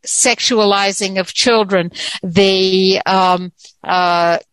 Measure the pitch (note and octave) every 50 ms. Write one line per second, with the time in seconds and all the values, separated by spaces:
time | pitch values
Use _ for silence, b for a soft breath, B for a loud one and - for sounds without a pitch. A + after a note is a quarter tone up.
0 | - - - - - B3+ A#3 - - - B3+ A3 G#3 G3+ G3 G3 G3 G3 F#3+ -
1 | G#3 F#3+ F#3+ F#3+ F3 - - - - B3+ A#3 A3 G#3 F#3+ G3 F3+ E3+ F3 B B
2 | B B B B B F#3 E3 F#3+ G3 G3 F#3+ F#3+ F#3+ F#3+ F#3 F#3+ F#3+ F#3+ F#3+ -
3 | - - F#3+ F#3+ F#3 F#3 F3+ F3+ F3+ F3+ - B B B B _ - - F#3 F3+
4 | F3+ F3 F3 E3+ E3+ E3+ E3+ - - _